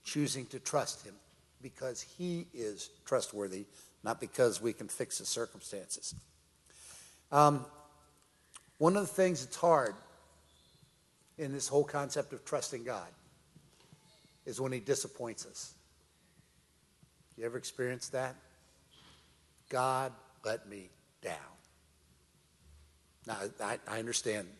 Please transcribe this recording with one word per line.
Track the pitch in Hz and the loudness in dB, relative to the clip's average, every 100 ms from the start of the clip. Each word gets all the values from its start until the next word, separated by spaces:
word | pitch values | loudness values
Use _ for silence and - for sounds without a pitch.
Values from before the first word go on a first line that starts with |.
Choosing | - 151 143 139 123 | -2 0 0 0 -6
to | 131 | -8
trust | - 147 117 - | 0 0 0 -6
him | 104 98 - - _ _ | -14 -20 -20 -20 _ _
because | 127 - 131 117 | -16 -8 -6 -6
he | - - 180 170 175 | -12 -6 -4 -2 -6
is | 131 110 101 - - | -6 -6 -6 -12 -14
trustworthy, | - 131 - 107 101 95 101 - - - | 0 0 2 -4 -4 -6 -10 -16 -20 -8
not | 104 117 | -4 -2
because | 110 - 120 104 | -4 4 4 6
we | 113 | -2
can | 107 107 | -2 -8
fix | - 123 - | -6 -4 -4
the | 92 | -4
circumstances. | 117 113 98 - 101 90 - - - - _ _ _ _ - - - - - _ | -4 -4 -8 -10 -10 -8 -8 -8 -12 -18 _ _ _ _ -20 -20 -20 -20 -20 _
Um, | 147 147 147 127 - - - - - _ _ _ - - _ | 10 10 8 -2 -14 -20 -20 -20 -20 _ _ _ -20 -20 _
one | 156 202 | 6 6
of | 185 | 2
the | |
things | - 185 156 | 4 4 4
that's | 127 - | -4 2
hard | 170 156 117 98 - - - - _ - - - - _ _ _ _ - | 6 8 6 -4 -16 -20 -20 -20 _ -20 -20 -20 -20 _ _ _ _ -6
in | 147 | -4
this | 139 - | -2 2
whole | 143 | 4
concept | 143 147 139 147 - | 4 0 0 -2 -2
of | 127 | -6
trusting | - 143 - 123 | -4 -2 -2 -6
God | 117 110 87 - - - _ - - - - - - - - _ | -6 -6 -8 -16 -20 -20 _ -20 -20 -20 -20 -20 -20 -20 -20 _
is | - 117 | -12 -4
when | 131 | -2
he | 127 | -2
disappoints | 107 135 - - 120 107 - | 0 0 0 -6 -8 -6 -12
us. | - - - _ _ _ _ _ - _ _ _ _ _ _ - _ _ - | -12 -14 -16 _ _ _ _ _ -20 _ _ _ _ _ _ -20 _ _ -6
You | 117 | -4
ever | 120 | -4
experienced | - - 123 123 - | -6 -2 -2 -2 -4
that? | 131 127 131 - - - _ _ - - - - - _ _ - | -2 -2 -6 -20 -20 -20 _ _ -20 -20 -20 -20 -20 _ _ -4
"God | 127 131 131 135 120 - - | 2 2 2 0 -6 -20 -6
let | 107 113 101 | -4 -4 -6
me | 101 92 - _ _ | -14 -16 -20 _ _
down." | 107 78 71 - - _ _ _ _ - _ _ _ _ - - - _ _ _ 110 | -8 -8 -10 -20 -20 _ _ _ _ -20 _ _ _ _ -20 -20 -20 _ _ _ -8
Now, | 107 101 - | -4 -4 -4
I, | 104 120 - | -4 -4 -4
I | 110 | -6
understand. | 113 117 117 107 90 | -2 0 0 -2 -4